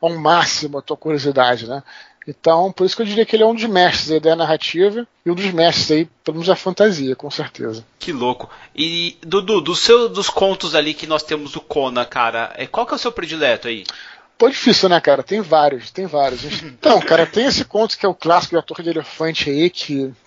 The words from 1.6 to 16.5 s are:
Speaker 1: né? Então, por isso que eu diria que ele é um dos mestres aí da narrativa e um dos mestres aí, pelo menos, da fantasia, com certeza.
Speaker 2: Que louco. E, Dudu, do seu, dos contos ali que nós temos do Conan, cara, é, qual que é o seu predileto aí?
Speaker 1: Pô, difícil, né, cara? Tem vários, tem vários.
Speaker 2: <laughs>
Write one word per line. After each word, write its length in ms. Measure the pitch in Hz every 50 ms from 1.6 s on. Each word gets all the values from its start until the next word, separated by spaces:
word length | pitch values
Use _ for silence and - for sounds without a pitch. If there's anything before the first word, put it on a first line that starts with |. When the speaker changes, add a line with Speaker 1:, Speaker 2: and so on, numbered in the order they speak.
| 117
Speaker 1:
né? 140 | 113 131 139 - - - - - _ _ _ -
Então, 440 | 151 143 - - 165 165 170 185 196
por 140 | - - 185
isso 100 | 185 -
que 60 | -
eu 40 | 226
diria 200 | 202 208 226 220
que 100 | - 226
ele 80 | 220 220
é 20 |
um 80 | 226 226
dos 80 | 220 220
mestres 460 | 233 196 180 180 170 - - - 147
aí 80 | 160 156
da 160 | 151 160 165
narrativa 720 | 165 160 151 160 147 - - - 170 190 208 208 233 240 - _ _ -
e 60 | 175
um 40 | 175
dos 160 | 180 202 190
mestres 400 | 175 165 165 170 160 - - -
aí, 140 | 156 156 170 - _ _ _
pelo 120 | 165 156
menos, 120 | 165 170
da 80 | 190 175
fantasia, 600 | - - 190 180 - 208 220 180 147 135 131 131
com 160 | - 143 147
certeza. 520 | - - 127 - - - 120 113 110 113 113 _ _
Speaker 2:
Que 140 | _ - 180
louco. 360 | 160 123 123 123 120 - - - - - - - -
E, 420 | - 156 165 170 170 170 170 - _
Dudu, 380 | - 160 185 202 185 196 220 180
do 160 | 143 160 175
seu, 320 | - - 226 233 240 233
dos 220 | 220 180 202 190 -
contos 460 | - - 196 196 185 - - 160 156
ali 180 | 156 147 151 147
que 140 | - 156
nós 160 | 156 156 151 156
temos 280 | - 156 147 143 143 -
do 80 | 160
Conan, 440 | - - - 151 135 127 123 123 120
cara, 480 | - - 127 120 117 113 113 117 - -
é, 120 | - 131
qual 180 | - - 220 247
que 80 | - 294
é 20 |
o 40 | -
seu 120 | - 240
predileto 560 | 233 202 175 151 160 156 147 127 113 - -
aí? 180 | 120 117 104 92 - - - - - - - _ _ _
Speaker 1:
Pô, 100 | - 226 277
difícil, 380 | 277 - - 240 185 - 196
né, 120 | 185 175 160
cara? 220 | - 151 139 131 123
Tem 180 | - 190 220
vários, 480 | 196 151 160 156 147 143 131 120 - -
tem 140 | - 180 190
vários. 380 | 170 147 143 139 135 127 123 139
Speaker 2:
<laughs> 160 | 151